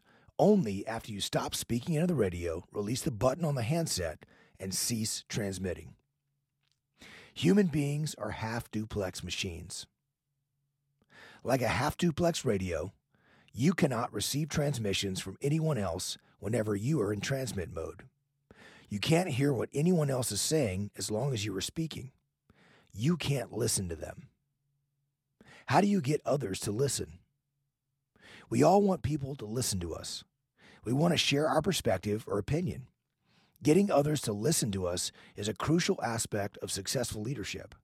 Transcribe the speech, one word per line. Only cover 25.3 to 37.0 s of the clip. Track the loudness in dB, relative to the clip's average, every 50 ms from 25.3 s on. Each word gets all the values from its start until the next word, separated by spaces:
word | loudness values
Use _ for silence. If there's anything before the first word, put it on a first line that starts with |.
| _ _ -20 -20 -20 -12 -2
How | 2 4 6
do | 6
you | 6 4 2
get | 2 2 0 0 0
others | 0 0 0 0 -2 -4 -4
to | -4 -4
listen? | -2 0 0 0 -2 -4 -6 -8 -12 -20 _ _ _ _ _ _ _ _ _ _ _ _ _ _ _ _ _ _ _ _ -20 -20 -20 -18 -10 -4
We | 2 6 6
all | 8 8 8
want | 6 4 2 0
people | -2 -2 -2 -2 -4 -6 -8
to | -8 -8
listen | -6 -4 -4 -2 -2 -2 -2
to | -4 -4 -6
us. | -8 -8 -10 -10 -12 -12 _ _ _ _ _ _ _ -20 -20 -18 -10 -4
We | -2
want | 2 2 4 4 4
to | 2
share | 2 2 2 2 2
our | 4 2 2
perspective | 2 2 0 0 2 2 0 2 0 -2 -2 -2 -2
or | -2 -2 -2
opinion. | 0 0 0 0 0 -2 -6 -8 -12 -18 _ _ _ _ _ _ _ _ _ _ _ _ _ 0
Getting | 4 6 6 6 6 6
others | 6 4 4 4 2 0
to | -2 -2
listen | -2 0 0 2 2 2 0 0
to | 0 -2 -2
us | -2 -2 -2 -4 -6 -8 -12 -20 -16 -10
is | -6 -4 -4
a |
crucial | -4 -2 0 2 2 2 4 2 0 0
aspect | 0 -2 -2 -2 -4 -2 -2 -4 -4 -4 -6 -8
of | -8 -6
successful | -6 -6 -4 -4 -2 -2